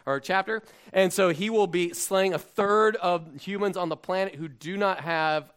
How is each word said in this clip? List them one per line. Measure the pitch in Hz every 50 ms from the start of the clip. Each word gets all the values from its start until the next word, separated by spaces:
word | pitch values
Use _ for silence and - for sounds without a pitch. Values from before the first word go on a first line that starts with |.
| _
or | 135 139 139
chapter. | - - 185 190 190 214 226 214 - - - - - -
And | - 190 190 180 -
so | 202 190 180
he | 160 143 202 220
will | 226 214 202
be | 180 165 180 175 170 170
slaying | - - - 196 190 190 190 170
a |
third | 151 - - _ - 202 202 208 214 214 214 214
of | - 180 175 175 170 165 160 139 139
humans | - 190 202 196 202 202 175
on | 185 180
the | 165 156
planet | - - - 185 190 190 190 -
who | 143 165 156
do | 131 113 - 160 190
not | 202 202 196 185 147
have, | 143 170 165 160 156 156 156 151 139 - _